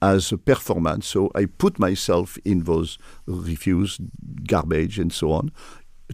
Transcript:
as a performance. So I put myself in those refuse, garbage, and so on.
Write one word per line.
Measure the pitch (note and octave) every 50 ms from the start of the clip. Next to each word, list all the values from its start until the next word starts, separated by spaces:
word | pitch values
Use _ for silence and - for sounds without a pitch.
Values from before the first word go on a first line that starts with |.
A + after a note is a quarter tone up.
| F#2
as | G2 G2 F#2+ F2+ -
a | A2 F2
performance. | - - C3 - - - G2+ F2 E2 D#2+ D#2 - - -
So | - G2 G2 - -
I | F2+ G2+
put | F#2 - - - G2+ - -
myself | G2 F2+ F#2+ - - - F#2 F2 F2 - - - -
in | G2 G2 F2 E2
those | E2 E2 D#2+ E2+ E2 - - - - - - -
refuse, | - F#2 F2+ F2 E2+ E2 - - G2 F2+ F2 G2 G2+ - - F2+ - - - - - - - - -
garbage, | - E2+ D2+ D#2+ D#2 D#2 D#2+ F2 G#2 G2
and | E2+ F2
so | - - E2 D2+
on. | D#2 D#2+ - D#3+ - - - - - - - - - - - -